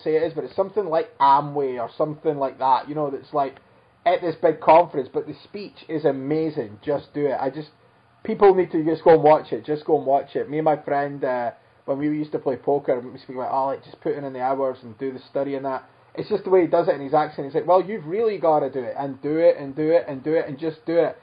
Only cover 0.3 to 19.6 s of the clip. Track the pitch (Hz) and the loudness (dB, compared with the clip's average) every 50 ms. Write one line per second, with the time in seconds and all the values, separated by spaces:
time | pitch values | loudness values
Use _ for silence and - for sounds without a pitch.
0.3 | 147 151 127 - - - 190 190 - 214 196 165 156 165 160 - - - 139 139 | -4 -6 -10 -6 -2 -4 -4 -2 -2 -4 -2 0 0 -2 -2 -2 -2 2 4 6
1.3 | 139 143 147 147 143 143 139 131 127 123 113 113 - - 156 151 147 151 - 160 | 6 4 2 0 -4 -4 -4 -4 -4 -6 -8 -6 -4 -4 -4 -4 -4 -4 -2 -2
2.3 | 147 139 135 131 131 - 131 131 131 117 - 139 147 156 151 139 135 110 - - | -2 0 -2 -4 -4 0 2 2 2 2 0 -2 -6 -4 -4 -4 -6 -8 -10 -4
3.3 | - 147 139 131 - - _ _ _ _ _ _ _ _ - 170 180 175 175 170 | -2 -2 -2 -2 -4 -12 _ _ _ _ _ _ _ _ -2 0 0 0 0 -4
4.3 | 156 - - 165 156 - - 175 156 165 175 160 - 151 127 - - 151 - 151 | -4 0 2 0 0 2 4 6 6 6 6 4 0 -6 -6 -4 -4 -6 -6 -6
5.3 | 147 - - - - 208 202 - - - - - 160 151 143 147 135 135 131 139 | -10 -16 -18 -18 -14 -14 -14 -14 -16 -18 -12 -8 -4 0 0 0 0 0 -2 -4
6.3 | 151 160 160 160 151 151 120 104 101 - - 151 143 139 - - - 147 147 139 | -2 -2 -2 -2 -4 -6 -8 -8 -10 -10 -6 -4 -4 -4 -4 -8 -6 -2 -2 -2
7.3 | 123 - 139 135 131 151 147 - _ _ _ _ _ _ _ _ _ _ - - | -2 -2 -4 -6 -6 -8 -14 -16 _ _ _ _ _ _ _ _ _ _ -8 -6
8.3 | 220 165 208 196 185 185 180 - - 165 151 165 160 156 - 180 165 156 143 151 | 0 6 6 6 6 6 2 0 0 -2 0 0 0 2 6 6 6 8 8 6
9.3 | 156 147 - - - 113 110 - 151 151 - - 160 139 131 131 135 139 135 - | 6 6 2 -2 -8 -6 -4 -4 -6 -4 -2 0 0 0 2 2 2 2 0 -2
10.3 | - 135 117 - 143 156 156 156 147 147 - - 143 139 143 143 143 139 139 131 | -6 -6 -6 -4 -4 -2 0 2 0 0 -2 -2 -2 -2 -2 -4 -6 -6 -4 -2
11.3 | 127 123 120 117 - _ _ _ _ _ _ - 139 135 147 151 151 151 151 151 | -2 -2 -4 -6 -8 _ _ _ _ _ _ -6 -4 -2 -2 -2 -2 -2 -4 -6
12.3 | - 147 - 143 127 123 - - 139 143 143 - 135 123 120 127 127 131 - - | -6 -6 -4 -4 -4 -4 -2 -2 -2 0 0 -2 -2 -2 -4 -10 -14 -18 -16 -12
13.3 | 127 127 123 - 139 135 131 139 135 - - 139 - - - 165 143 143 143 135 | -10 -8 -6 -4 -2 -2 -2 -2 -4 -6 -10 -16 -16 -10 -6 -6 -6 -6 -6 -10
14.3 | 131 127 131 135 139 135 135 131 127 - - 117 107 101 135 135 131 127 - - | -8 -4 -4 -2 -2 -2 -2 -4 -4 -6 -12 -18 -12 -8 -8 -8 -8 -8 -12 -8
15.3 | - 143 139 139 139 135 139 135 131 123 - - _ _ _ _ - - - - | -6 -4 -4 -4 -4 -6 -6 -6 -6 -6 -8 -12 _ _ _ _ -12 -10 -6 -4
16.3 | 208 196 - 196 185 185 170 151 165 170 170 175 156 139 139 135 143 151 156 147 | -4 -4 0 4 4 4 4 4 4 2 4 2 0 -2 -2 0 0 0 0 0
17.3 | - - 143 135 139 156 - 156 180 185 170 180 220 208 151 151 175 214 233 220 | -4 -8 -8 -4 -4 -2 2 4 4 2 2 0 -6 -8 -8 -6 -4 -2 -2 -2
18.3 | 202 180 165 165 156 151 143 131 131 135 120 110 - - 143 139 131 - - 143 | -2 0 0 2 2 2 0 -2 -4 -6 -6 -6 -6 -6 -6 -8 -8 -8 -6 -4
19.3 | 156 160 170 175 170 - | 0 4 4 4 4 4